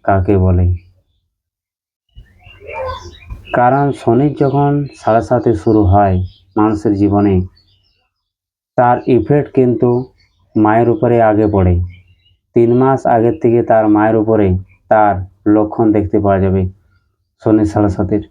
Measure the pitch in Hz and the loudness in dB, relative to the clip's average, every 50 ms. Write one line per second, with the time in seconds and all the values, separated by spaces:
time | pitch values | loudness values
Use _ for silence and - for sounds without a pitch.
0 | _ - 98 95 92 - 101 95 92 92 90 90 90 90 87 - _ _ _ _ | _ 0 -2 0 0 0 0 2 2 2 2 2 0 0 -2 -4 _ _ _ _
1 | _ _ _ _ _ _ _ _ _ _ _ _ _ _ _ _ _ _ _ _ | _ _ _ _ _ _ _ _ _ _ _ _ _ _ _ _ _ _ _ _
2 | _ _ _ - - _ _ _ 740 679 679 - 403 - 605 494 523 508 523 523 | _ _ _ -20 -20 _ _ _ _ -20 -20 -20 -18 -16 -12 -10 -10 -10 -10 -12
3 | - - - - - - - - - - - 127 123 123 131 143 143 143 135 - | -16 -20 -20 -20 -20 -20 -20 -20 -12 -6 -2 0 0 0 0 0 -2 -4 -4 -4
4 | - 113 113 123 143 147 135 - 147 135 131 143 143 143 143 147 143 139 - - | -2 0 0 2 0 0 0 -2 -2 0 0 0 0 0 0 -2 -4 -8 -12 -6
5 | - 113 110 117 110 - 127 120 - 123 113 95 - 117 107 107 101 90 95 104 | -4 0 0 0 0 0 -4 0 0 0 -2 0 0 0 2 2 2 2 2 2
6 | 101 98 92 92 92 - - _ _ _ _ 107 107 110 107 104 - 113 101 98 | 2 2 0 -2 -4 -8 -12 _ _ _ _ -2 0 0 -2 -2 -2 -4 -2 0
7 | 101 98 101 104 101 101 95 90 92 - _ _ _ _ _ _ _ _ _ _ | 0 0 0 0 0 0 0 0 -2 -6 _ _ _ _ _ _ _ _ _ _
8 | _ _ _ _ _ _ _ _ _ _ _ _ _ _ _ - 123 123 123 - | _ _ _ _ _ _ _ _ _ _ _ _ _ _ _ 0 2 2 0 0
9 | - - 131 113 104 - 147 147 143 - - 135 127 123 117 - 123 123 120 123 | 0 0 0 0 2 0 0 0 0 -2 0 0 0 2 0 0 0 0 0 -2
10 | 131 - _ _ _ _ _ _ _ _ _ 113 107 107 110 117 117 120 117 - | -6 -8 _ _ _ _ _ _ _ _ _ 0 2 2 2 2 2 0 0 0
11 | 127 120 120 117 113 107 104 104 110 101 98 98 92 90 87 87 90 - - - | 0 0 2 2 2 2 2 2 0 0 0 0 2 2 0 0 -4 -6 -12 -20
12 | _ _ _ _ _ _ _ _ _ _ _ 120 117 117 120 123 131 135 135 131 | _ _ _ _ _ _ _ _ _ _ _ 0 2 2 2 2 2 2 0 0
13 | - - 120 113 110 120 107 - - 120 117 120 113 117 120 110 110 107 104 104 | 0 0 0 2 2 0 -2 0 0 0 0 0 0 2 0 2 2 2 2 2
14 | 107 110 110 113 107 110 110 107 101 95 90 92 92 _ _ _ _ _ 113 107 | 2 2 0 0 0 0 0 0 2 0 -2 -4 -6 _ _ _ _ _ 0 2
15 | 107 104 98 92 92 - _ _ _ 107 104 107 107 107 - - 117 107 104 107 | 2 0 0 -4 -8 -12 _ _ _ 0 2 2 0 -2 -2 -2 0 0 0 0
16 | 98 92 - 104 101 101 98 95 95 95 95 95 92 92 - _ _ _ _ _ | -2 -2 -4 -2 0 0 0 0 0 0 0 -2 -2 -4 -8 _ _ _ _ _
17 | _ _ _ _ _ _ _ _ - 117 110 110 107 104 - 107 104 101 95 - | _ _ _ _ _ _ _ _ 0 0 2 2 0 0 0 -2 -2 -2 -2 -4
18 | 101 92 107 101 - - | -4 -4 -4 -6 -6 -8